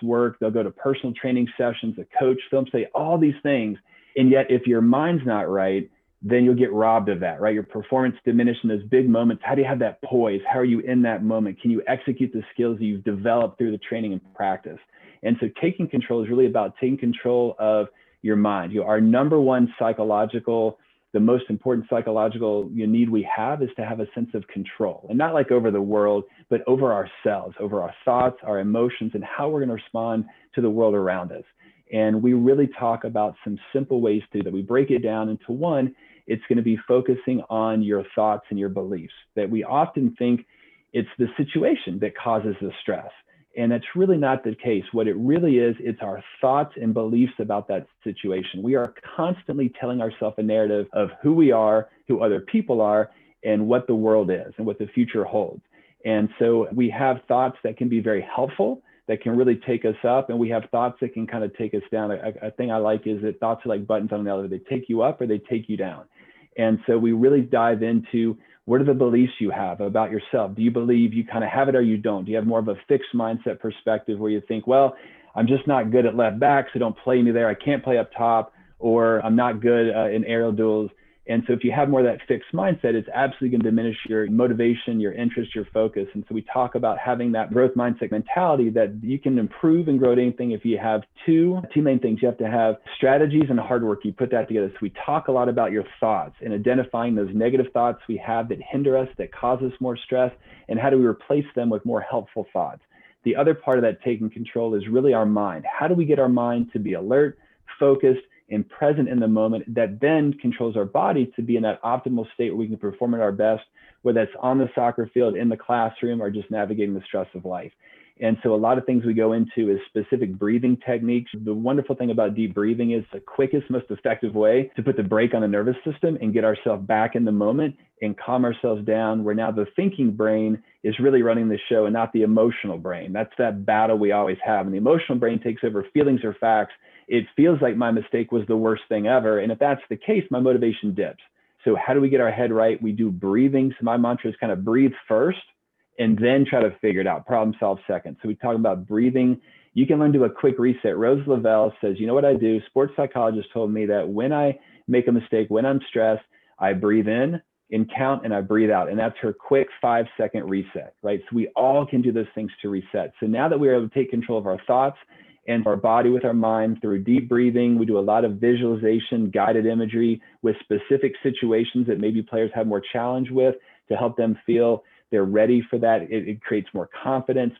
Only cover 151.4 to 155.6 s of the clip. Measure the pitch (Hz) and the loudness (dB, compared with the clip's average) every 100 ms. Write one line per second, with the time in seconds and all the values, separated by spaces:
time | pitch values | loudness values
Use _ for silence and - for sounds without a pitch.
151.4 | 113 110 107 - 104 95 110 131 143 127 | 4 4 2 0 -4 -2 0 2 4 4
152.4 | 113 110 - - 143 - 139 127 113 110 | 2 0 -2 0 0 0 -4 0 -2 -2
153.4 | 101 117 107 107 107 104 85 104 131 151 | -6 -4 -2 -2 0 0 -2 -2 -2 0
154.4 | 143 139 _ _ - 123 123 120 117 113 | 0 -2 _ _ 0 0 2 0 0 -2
155.4 | 104 107 | 0 0